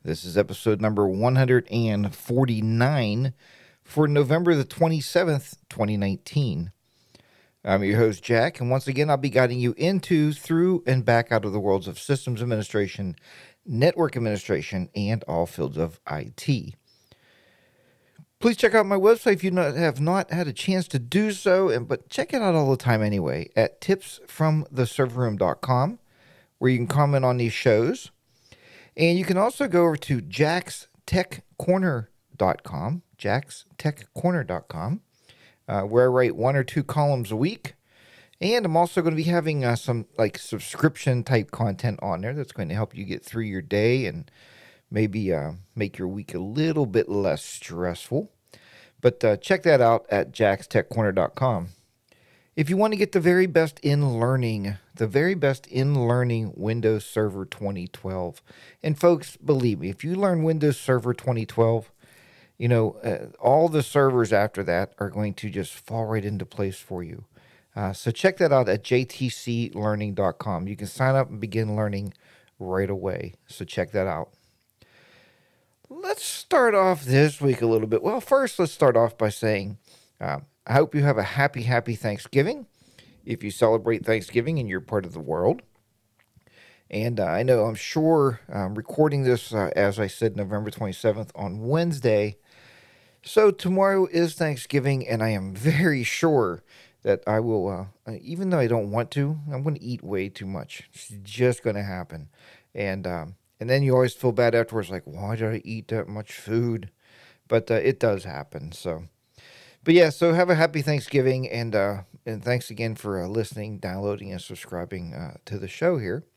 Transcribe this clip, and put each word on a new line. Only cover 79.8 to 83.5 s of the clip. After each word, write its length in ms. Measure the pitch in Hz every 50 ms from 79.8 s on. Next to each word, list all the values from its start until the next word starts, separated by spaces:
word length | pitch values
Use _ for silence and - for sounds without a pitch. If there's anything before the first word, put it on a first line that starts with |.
| _ _ - _ _ _ _ _
uh, 200 | 98 - 69 71 - _ _ _ _
I 60 | - 113
hope 200 | 139 156 147 -
you 80 | 147
have 160 | 143 143 123
a 60 | 110 95
happy, 400 | - - 135 139 143 - 127 110
happy 320 | 120 127 117 117 120 113
Thanksgiving. 720 | - - 110 101 98 - - - 135 143 202 285 294 240 _ _ _ _ _ _ - _ _ _ _ _
If 180 | - 117 - -
you 60 |
celebrate 560 | 104